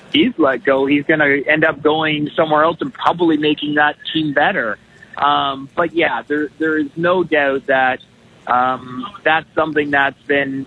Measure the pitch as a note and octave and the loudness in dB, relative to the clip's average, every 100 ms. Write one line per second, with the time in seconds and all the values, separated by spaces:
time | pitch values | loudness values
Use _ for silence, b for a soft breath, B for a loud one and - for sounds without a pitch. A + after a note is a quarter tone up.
0 | - C#3+ A3+ A#3+ C#3+ B2+ - C3+ C#3 C#3+ | -2 2 2 2 0 0 0 2 2 0
1 | C#3+ D3+ C#3+ C#3 C#3 D#3 D#3+ D3 D3 D#3 | 2 2 2 2 0 2 2 2 0 2
2 | D#3 D3+ D3 - D#3+ D3+ D#3 E3+ D3 - | 0 -2 -2 -2 0 2 2 0 -6 -4
3 | D3 E3+ E3+ D3+ D3+ D3 D3 D3 D3+ D3+ | -2 0 2 2 0 -2 -2 0 0 -2
4 | - D#3+ D#3 C#3+ D3+ G3 A2+ G2+ _ B | -6 -4 -2 0 0 0 -4 -6 _ B
5 | B - C#3+ C#3+ C#3+ C3+ C#3 - E3 D#3+ | B -4 0 0 -2 -6 -8 -4 -2 0
6 | D3+ A#2+ A2+ D3 D3+ - D#3+ D#3 C#3+ D#3+ | -2 -2 -4 -4 -4 -4 -2 -2 -4 -2
7 | E3+ F#3 E3 D3+ C#3+ C3+ C3 C3 C3 B2+ | 0 0 0 0 0 0 0 2 2 -2
8 | - _ - - - B2 B2+ B2+ B2+ B2+ | -8 _ -20 -12 -2 0 0 -2 -8 -12
9 | B2 - D#3 D#3+ D3+ - D#3+ D3+ D3 C#3+ | -12 -4 0 0 -2 -4 -2 0 0 0
10 | C#3 C#3 - C#3+ C#3 C3+ | 0 -2 -2 -2 -2 -6